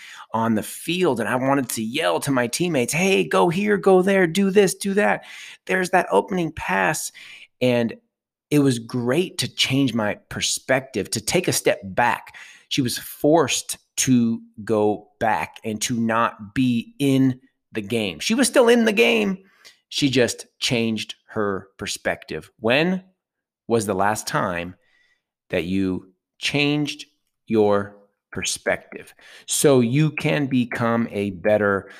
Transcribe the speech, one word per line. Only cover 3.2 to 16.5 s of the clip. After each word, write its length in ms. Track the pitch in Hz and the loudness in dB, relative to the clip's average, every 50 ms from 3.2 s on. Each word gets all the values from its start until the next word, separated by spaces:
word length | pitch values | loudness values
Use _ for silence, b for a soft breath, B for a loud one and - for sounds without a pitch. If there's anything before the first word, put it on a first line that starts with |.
| 175 | 0
go 240 | 147 190 190 185 175 | 2 2 2 2 2
here, 280 | 156 196 208 208 208 | 2 0 0 0 0
go 260 | 185 - 196 190 185 | 2 4 4 4 6
there, 240 | 180 196 196 190 185 | 4 4 2 2 2
do 240 | 160 165 202 196 196 | 2 2 2 2 4
this, 240 | 190 208 196 196 196 | 4 4 4 4 2
do 180 | - - 196 196 | -2 -4 -2 0
that.' 300 | 208 208 208 180 - B B B B B B B B B | 0 2 2 0 -2 B B B B B B B B B
There's 240 | - 185 185 185 180 | -4 -2 -2 0 2
that 180 | 190 175 - - | 2 0 2 2
opening 420 | 185 202 202 - 190 180 165 156 | 2 0 2 0 -2 -2 -2 -4
pass." 600 | - - - - 185 196 185 165 151 - - - B B B B B B B B B - | -4 -6 -4 -2 0 0 2 0 0 -2 -6 -10 B B B B B B B B B -2
And 320 | 127 127 123 120 117 110 - - _ _ _ _ _ _ _ _ _ - | 0 2 2 2 0 -2 -4 -8 _ _ _ _ _ _ _ _ _ 0
it 80 | 147 147 | 2 4
was 220 | 139 135 120 117 | 4 4 2 0
great 580 | 113 113 - 123 117 120 131 175 190 151 - - | -4 -6 -6 -4 -2 0 0 0 0 -2 -2 -4
to 80 | 135 | -4
change 480 | - - - - - 131 139 139 120 107 | -4 -2 -2 -2 0 2 0 0 0 0
my 220 | 117 104 104 87 - _ - | 0 -2 -2 -4 -6 _ -12
perspective, 800 | - 101 - - - - - - 131 135 135 - - 101 92 - | -10 -6 -4 -4 -6 -4 -2 0 0 0 -2 -4 -6 -6 -4 -4
to 100 | - 113 | -6 -8
take 260 | - - - 180 180 | -4 -2 -2 0 0
a 60 | - | 0
step 280 | - - - 143 - - 101 | -2 0 0 0 0 -2 -4
back. 520 | 98 92 117 120 117 - - - - B B B B B B B B | -6 -2 0 0 0 0 -2 -6 -14 B B B B B B B B
She 120 | - 147 | -4 -2
was 160 | 127 117 - - | -2 -2 -4 -8
forced 800 | - - - - - 147 160 165 139 - - - - - - - _ _ - - | -10 -14 -8 -2 0 2 4 4 2 0 -2 -6 -6 -8 -12 -14 _ _ -6 -2
to 440 | - 131 127 120 117 113 117 117 - - - 110 101 | 0 2 4 4 4 2 -2 -4 -8 -16 -18 -10 -4
go 460 | 107 110 104 107 104 101 - - _ _ - | 0 2 2 2 2 0 -2 -6 _ _ -4
back 400 | 113 110 101 80 78 - - - | -2 0 0 -2 -4 -6 -10 -10
and 180 | - 113 107 104 | -8 -8 -6 -4
to 120 | - - 123 | -4 -4 -2
not 580 | 113 117 113 110 117 117 - - - 104 101 | -2 0 0 2 2 0 0 -2 -6 -12 -6